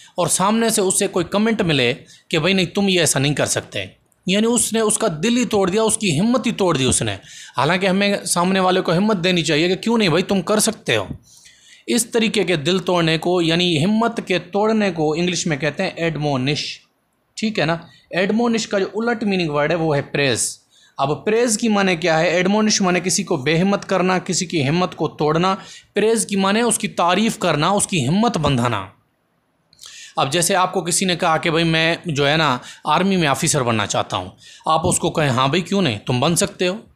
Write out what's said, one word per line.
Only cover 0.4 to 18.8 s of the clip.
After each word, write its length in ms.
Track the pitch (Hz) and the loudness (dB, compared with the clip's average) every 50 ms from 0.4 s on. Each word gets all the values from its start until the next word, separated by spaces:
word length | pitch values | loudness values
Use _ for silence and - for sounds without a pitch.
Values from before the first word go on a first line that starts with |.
| 185 202 220 226 226 226 | 0 2 2 2 0 0
से 100 | 220 226 | 0 0
उसे 280 | 190 190 196 - 202 190 | 0 0 0 0 -2 0
कोई 160 | - 190 165 | 0 -2 -4
कमेंट 380 | - - 202 214 226 226 220 208 | -2 0 0 0 0 0 0 0
मिले 300 | 165 156 135 123 120 123 | 0 2 2 2 2 0
कि 440 | - - - - - _ - - 165 | -2 -8 -20 -20 -20 _ -4 -2 0
भाई 160 | 147 180 196 | 0 2 2
नहीं 120 | 190 180 | 0 0
तुम 220 | 175 - 202 202 196 | -2 -2 -2 0 2
ये 140 | 185 175 160 | 2 2 2
ऐसा 180 | 143 - 143 | 2 2 2
नहीं 140 | 135 147 143 | 0 0 0
कर 120 | - 131 | 0 0
सकते, 500 | 101 - 117 - - - 104 92 92 - _ _ _ _ _ - 185 | -2 -2 -4 -6 -6 -8 -10 -10 -10 -14 _ _ _ _ _ -4 -2
यानी 180 | 185 208 220 | 0 2 2
उसने 340 | 226 247 233 - - 214 226 | 2 2 0 0 0 0 0
उसका 280 | 226 214 - - 220 214 | 0 0 0 0 -2 -2
दिल 280 | 160 151 165 233 240 | -2 -2 -2 0 0
ही 80 | 254 240 | 0 0
तोड़ 260 | 233 226 202 190 180 | 0 0 0 0 0
दिया, 120 | 180 220 220 | 0 0 0
उसकी 280 | 220 208 - 214 190 | 0 0 0 -2 0
हिम्मत 360 | 147 143 202 233 247 247 - | 0 2 2 2 2 0 0
ही 60 | 247 170 | -2 -2
तोड़ 240 | - 202 175 165 | 0 0 0 2
दी 80 | 135 131 | 2 2
उसने। 340 | 120 110 - 127 107 98 92 - - - - - - - | 0 0 0 -2 -4 -4 -6 -10 -18 -20 -20 -18 -10 -4
हालांकि 300 | 123 131 151 180 180 190 | -2 0 0 0 2 2
हमें 400 | 190 180 196 202 202 202 - - | 0 2 2 2 0 0 -2 -2
सामने 340 | 185 - 180 175 185 190 190 | -2 -2 0 0 0 2 2
वाले 200 | 185 185 185 185 | 2 2 2 2
को 120 | 180 - 165 | 2 0 0
हिम्मत 240 | 175 208 214 220 | 2 2 2 0
देनी 260 | 180 160 185 180 170 156 | 0 0 0 0 0 0
चाहिए 260 | 151 156 147 170 180 | 0 2 2 2 0
कि 80 | 185 | 0
क्यों 220 | 180 - 220 233 226 | -2 -2 0 0 2
नहीं 100 | 214 175 | 2 2
भाई 140 | 147 180 185 | 2 2 2
तुम 180 | - 202 190 170 | 2 0 0 0
कर 180 | - 208 214 | 0 0 0
सकते 340 | 208 220 214 - - - 123 | 2 0 -2 -4 -2 0 0
हो। 140 | 107 95 90 - - _ _ - - - - - _ _ - - - - - | 0 0 -4 -10 -16 _ _ -20 -20 -20 -20 -20 _ _ -20 -20 -16 -6 -2
इस 240 | 233 240 - - - | -2 -2 -2 0 0
तरीके 320 | 233 220 220 - 214 185 | 0 0 2 2 0 0
के 120 | 165 185 | 2 0
दिल 220 | 156 135 165 185 190 | 0 0 0 0 0
तोड़ने 380 | 165 - 180 175 165 160 160 160 | 0 0 0 2 2 2 2 0
को 220 | - 175 180 180 170 | 0 0 0 2 2
यानी 360 | 156 165 175 180 180 165 143 | 2 2 2 2 2 2 2
हिम्मत 460 | 151 202 214 220 233 233 226 233 190 - | 2 2 2 2 2 0 -2 -4 -4 -2
के 100 | 185 175 | -2 -2
तोड़ने 520 | 170 - - 202 208 214 220 214 208 196 | -2 -2 -2 0 0 2 2 2 0 0
को 240 | 165 165 151 151 151 | 0 0 -2 0 0
इंग्लिश 320 | 165 175 180 175 156 - | 0 -2 -2 -2 -2 -2
में 120 | 175 151 127 | -2 -2 -2
कहते 240 | 160 147 143 - 190 | -2 -4 -2 -2 -4
हैं 140 | 180 - | -4 -4
एडमोनिश, 840 | - 165 165 156 147 151 147 139 131 127 139 147 - - - - - _ _ _ _ _ _ _ _ _ _ - - | -2 -4 -2 -2 -2 -2 -2 0 0 0 -2 -2 -2 -4 -8 -10 -14 _ _ _ _ _ _ _ _ _ _ -12 -6
ठीक 200 | 220 220 220 196 | -4 -4 -2 -2
है 60 | 147 | 0
ना। 240 | 151 170 165 - - - - _ - - | 0 -2 -4 -6 -14 -20 -20 _ -6 -2
एडमोनिश 520 | 170 196 196 208 226 240 240 226 226 226 | -2 0 0 2 2 2 2 0 -2 -2
का 120 | - - | -2 -2
जो 80 | 196 | -2